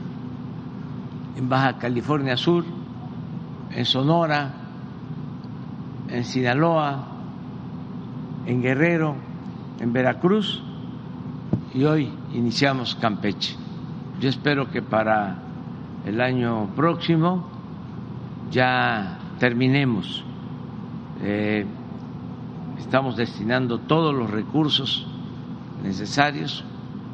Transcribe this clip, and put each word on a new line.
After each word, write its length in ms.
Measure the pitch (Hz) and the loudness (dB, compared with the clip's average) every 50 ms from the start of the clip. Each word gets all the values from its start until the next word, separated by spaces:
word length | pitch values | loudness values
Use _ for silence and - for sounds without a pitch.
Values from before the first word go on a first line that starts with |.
| - - - - - - - - - - - - - - - - - - - - - - - - - - - - | -8 -8 -8 -8 -10 -10 -8 -8 -10 -10 -10 -10 -10 -10 -10 -10 -8 -8 -8 -8 -8 -8 -8 -8 -8 -8 -4 -2
en 100 | 127 123 | 0 4
Baja 300 | 131 131 135 131 120 - | 4 6 6 4 2 2
California 580 | - 123 123 120 107 - 151 147 135 135 123 | 0 0 0 0 2 2 2 2 2 2 0
Sur, 280 | - - 170 175 175 165 - - - - - - - - - - - - - - - - - - - - - - | 2 4 4 4 4 4 0 -4 -8 -8 -10 -10 -10 -10 -10 -8 -8 -8 -8 -8 -8 -8 -8 -10 -10 -10 -6 -4
en 80 | 120 120 | 0 0
Sonora, 680 | - - 131 135 147 160 170 165 156 147 147 143 139 - - - - - - - - - - - - - - - - - - - - - - - - - - - - - - - - | 2 2 4 6 6 6 6 6 4 4 2 0 0 -4 -8 -10 -12 -12 -10 -12 -12 -10 -10 -10 -10 -8 -8 -8 -8 -10 -10 -10 -10 -10 -10 -10 -10 -10 -10 -8 -8 -8 -8 -6 -4
en 160 | 120 120 117 | -2 -2 -2
Sinaloa, 840 | - - 131 127 120 123 139 165 170 165 156 151 143 139 135 127 - - - - - - - - - - - - - - - - - - - - - - - - - - - - | 0 0 2 4 4 6 6 6 6 6 6 4 2 0 -2 -4 -8 -8 -10 -10 -10 -10 -10 -10 -10 -10 -10 -10 -10 -10 -10 -10 -10 -10 -10 -10 -10 -8 -8 -8 -8 -8 -6 -2
en 160 | - 123 123 120 | 0 0 2 2
Guerrero, 520 | 127 131 131 160 175 170 160 160 151 139 131 - - - - - - - - - - - - | 2 4 6 6 6 6 4 2 2 0 -2 -6 -8 -10 -10 -10 -10 -10 -10 -10 -10 -8 -2
en 140 | 117 120 117 | 0 2 4
Veracruz 680 | 131 127 127 120 - - 180 202 220 202 - - - - - - - - - - - - - - - - - - - - - - - - - - | 4 4 4 4 4 4 4 6 4 4 2 -2 -4 -6 -8 -10 -8 -8 -8 -10 -10 -10 -10 -10 -8 -8 -8 -8 -8 -4 -2 -2 -2 -2 -2 0
y 100 | 127 135 | 2 4
hoy 260 | 151 156 156 139 120 - - - - - | 6 6 4 2 0 -2 -6 -8 -4 -2
iniciamos 640 | 120 120 117 110 - 139 139 135 131 120 - - | 0 2 2 2 4 4 4 4 2 0 -2 -2
Campeche. 600 | - 120 113 101 90 - 104 92 - - - - - - - - - - - - - - - - - | 0 0 0 0 0 0 0 0 0 -2 -6 -6 -8 -10 -10 -10 -10 -10 -10 -10 -10 -10 -10 -4 0
Yo 120 | 127 135 | 0 0
espero 400 | 123 123 - 147 147 139 131 - | 0 2 2 2 4 4 2 0
que 100 | - 123 | -2 -2
para 560 | - - 110 110 110 107 110 107 104 98 92 - - - - - - - - - - - - - - | 0 2 2 4 4 6 4 4 4 2 -2 -6 -8 -10 -10 -10 -10 -10 -10 -10 -10 -10 -10 -8 -6
el 160 | 101 104 117 123 | -2 0 2 2
año 480 | 127 127 123 120 117 117 110 107 98 - | 2 2 2 2 2 2 0 0 -2 0
próximo 720 | - 143 170 165 170 - - 170 160 160 175 185 180 156 - - - - - - - - - - - - - - - - - - - - - | 2 4 4 4 2 2 4 4 6 6 4 4 2 -2 -4 -10 -12 -12 -10 -10 -10 -10 -10 -10 -10 -10 -10 -10 -10 -10 -10 -10 -10 -6 0
ya 680 | - 123 127 127 127 127 123 123 117 107 98 90 85 - - - - - | 2 4 4 6 6 4 4 4 2 2 0 -2 -6 -8 -10 -10 0 4
terminemos. 840 | 123 123 117 120 131 127 135 143 139 127 113 95 - - - - - - - - - - - - - - - - - - - - - - - - 98 | 6 6 6 6 6 6 6 6 6 4 4 2 0 -2 -6 -8 -8 -10 -10 -10 -10 -10 -10 -10 -10 -10 -10 -10 -10 -8 -10 -10 -10 -10 -8 -4 -2
Eh, 440 | 101 104 104 104 104 107 107 98 101 107 - - - - - - - - - - - - - - - - - - - - - | 0 2 2 2 2 2 2 0 -2 -4 -8 -10 -10 -10 -10 -10 -10 -10 -10 -10 -10 -10 -10 -10 -10 -10 -8 -8 -8 -8 -8
estamos 400 | - - 131 131 135 131 113 120 | -2 2 2 2 2 2 0 0
destinando 640 | 120 - - - 101 110 123 127 131 117 117 107 | 0 -2 -2 -2 0 2 2 4 4 2 0 0
todos 340 | 120 123 151 160 165 151 139 | 2 4 4 6 6 4 4
los 160 | 131 113 107 | 2 2 0
recursos 760 | 104 110 104 - - 151 156 143 - - 135 - - - - - - - - - - - - - - - - - - - 98 | 0 -2 -2 0 2 2 4 4 4 2 0 0 -2 -4 -4 -6 -8 -8 -8 -8 -10 -10 -10 -10 -10 -10 -10 -10 -8 -6 -4
necesarios 840 | 98 95 95 104 101 - 143 143 147 139 151 160 143 - - - - - - - - - - - - | -2 -2 -2 -4 0 4 4 4 4 4 0 -4 -4 -4 -6 -8 -10 -12 -12 -12 -10 -10 -10 -10 -10